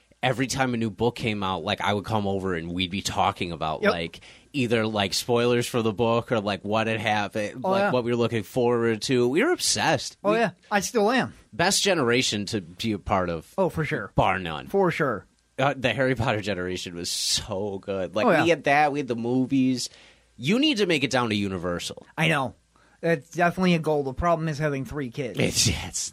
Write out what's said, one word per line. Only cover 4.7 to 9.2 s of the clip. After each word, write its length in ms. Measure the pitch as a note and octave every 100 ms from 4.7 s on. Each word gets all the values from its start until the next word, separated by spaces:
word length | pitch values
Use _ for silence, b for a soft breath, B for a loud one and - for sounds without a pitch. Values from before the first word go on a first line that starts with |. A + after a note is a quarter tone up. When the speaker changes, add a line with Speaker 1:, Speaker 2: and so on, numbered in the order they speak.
| A#2 A2
Speaker 1:
like, 260 | G#2+ G2
spoilers 540 | - - A#2 A#2+ A#2+ A#2+
for 160 | B2
the 100 | A2
book 380 | G2+ A2+ A#2 -
or, 80 | A#2
like, 260 | G2+ G2
what 220 | G2+ A2 A2
had 140 | A2
happened, 640 | A2 G#2+ G2+ A2+ G#2 C3
Speaker 2:
Oh, 60 | F#3
Speaker 1:
like, 80 | F#3+
Speaker 2:
yeah. 100 | G3+
Speaker 1:
what 140 | B2+
we 80 | A#2
were 40 | A#2+
looking 280 | A2+ A#2
forward 580 | G2 C3 A#2+ A#2+ A#2 A2
to. 240 | - B2+